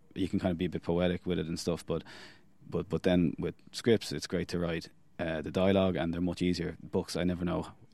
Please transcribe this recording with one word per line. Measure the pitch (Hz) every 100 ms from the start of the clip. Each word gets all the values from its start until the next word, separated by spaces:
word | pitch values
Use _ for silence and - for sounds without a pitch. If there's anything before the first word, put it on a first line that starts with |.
| _
you | - 95
can | 95
kinda | 95
be | 82 87
a |
bit | 82
poetic | - 85 90 87 90
with | 87
it | 80
and | 82
stuff, | 87 82
but, | - 82 - - - - - _ -
but, | 85 85
but | 82
then | 95 90 85 -
with | 85 - -
scripts, | - 120 107 -
it's | 73 -
great | 90 90
to | 87
write, | 85 82 - - - -
uh, | 85 80
the | 82
dialogue, | 95 95 98 95 80
and | 85
they're | 85
much | 90 87
easier. | 90 87 80 -
Books, | - 95 - 82
I |
never | 90 87
know. | 87 85 - - -